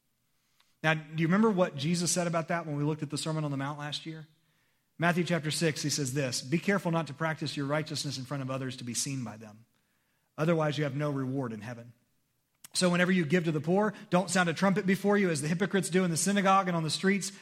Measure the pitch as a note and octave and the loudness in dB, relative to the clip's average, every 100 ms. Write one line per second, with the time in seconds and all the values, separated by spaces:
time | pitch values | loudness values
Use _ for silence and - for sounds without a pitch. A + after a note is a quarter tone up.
0 | _ _ _ _ _ _ _ - D#3 D#3 | _ _ _ _ _ _ _ -2 0 0
1 | D#3 D#3+ D#3+ G3 A3 F3+ F#3 C#3+ C#3+ F3 | -2 0 2 4 4 4 0 0 -2 0
2 | E3+ F#3 E3+ E3 D#3 E3+ D#3+ C#3+ D3 D3+ | 0 0 0 -2 -2 -4 -4 -2 -2 -2
3 | D3 D3 D#3+ D#3 D3+ C#3 C#3 D3 D3 C#3+ | -6 -6 -4 -4 -4 -4 -6 -8 -8 -10
4 | E3 D#3+ D3+ _ _ _ _ _ _ - | -10 -14 -18 _ _ _ _ _ _ 0
5 | E3 F3 E3+ E3+ D3+ - E3 - D3 C#3+ | 2 2 2 0 0 0 0 0 -2 -2
6 | C3+ C#3 C3 - C3 E3 - G3+ F3 E3 | -2 -2 -2 -4 -2 -2 2 0 2 -2
7 | D#3 C3 D#3+ D3+ C#3+ - C#3 D3+ D#3 C#3+ | -2 -4 -4 -4 -6 -4 -2 -2 -2 -6
8 | C#3+ B2+ B2+ C#3+ C3 C3 C3 B2+ A#2+ A2+ | -6 -6 -6 -6 -4 -6 -6 -8 -8 -6
9 | D3 C3+ A2+ A2 G#2+ G#2+ _ _ _ _ | -4 -6 -8 -12 -18 -20 _ _ _ _
10 | _ _ _ - D#3 E3 D3+ C#3 D3 C3 | _ _ _ -2 2 2 0 0 -2 -2
11 | D3+ C3+ C3 C3+ B2 A2 G#2+ A#2 A#2 - | -2 -2 -2 -4 -4 -8 -10 -12 -16 -20
12 | _ _ _ _ _ _ - - F3+ F3 | _ _ _ _ _ _ -6 0 2 4
13 | F3+ F#3 D3+ F3+ E3 D3+ D3+ F#3+ G#3+ - | 4 2 4 2 2 0 2 2 2 -2
14 | - F3+ F#3 F3+ F3 D#3 G3 F#3+ F#3+ G3 | 0 0 2 2 2 4 2 2 2 2
15 | G3+ G#3 F#3 D3+ D3+ F3 G3+ G3 E3 F3+ | 4 4 4 0 0 0 2 0 2 2
16 | F3+ D#3 G3 G3+ G3 F#3+ F#3 E3+ D#3+ - | 2 0 2 4 6 4 4 0 0 0
17 | F#3+ G3 - - | 2 2 -2 -12